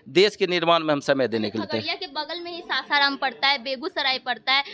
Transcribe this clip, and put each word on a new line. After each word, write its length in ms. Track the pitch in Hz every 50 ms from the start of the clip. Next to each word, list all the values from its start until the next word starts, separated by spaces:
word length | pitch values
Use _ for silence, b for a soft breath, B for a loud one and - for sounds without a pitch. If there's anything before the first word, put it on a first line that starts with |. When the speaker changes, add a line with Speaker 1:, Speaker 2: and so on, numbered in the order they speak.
| B -
Speaker 1:
देश 260 | 131 165 196 214 202
के 120 | - 196 170
निर्माण 360 | 180 175 165 165 170 165 160
में 100 | 156 151
हम 60 | 143
समय 280 | - - 143 135 131 113
देने 220 | 107 113 110 107
के 80 | 104 220
लिए 100 | - -
तैयार। 160 | 311 - -
Speaker 2:
खगड़िया 120 | 320 339
के 120 | - 381 302
बगल 360 | 269 302 302 294 330 349 339
में 80 | 339
ही 100 | 349 330
सासाराम 560 | - - 294 262 269 - 302 285 285 277 277 262
पड़ता 300 | - 262 240 - - 269
है, 160 | 285 277 226
बेगूसराय 560 | 269 269 247 262 370 - 330 285 269 262 254
पड़ता 340 | - 254 240 233 - - 262
है, 100 | 277 277 B